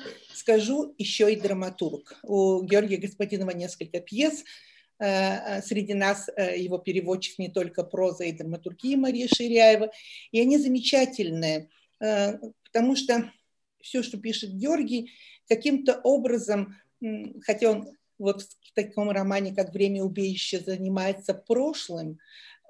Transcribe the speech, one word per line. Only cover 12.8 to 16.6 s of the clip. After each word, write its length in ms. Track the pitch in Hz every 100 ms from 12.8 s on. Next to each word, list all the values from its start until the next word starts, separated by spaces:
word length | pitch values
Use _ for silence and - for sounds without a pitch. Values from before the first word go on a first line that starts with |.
| 240
что 380 | 262 - 240 - - _ _ _ _
всё, 220 | - 254
что 160 | 240 208
пишет 320 | 226 220 208
Георгий, 600 | 190 262 330 233 240 240 - - - _
каким-то 520 | 226 285 285 269 240
образом, 720 | - 277 240 240 202 208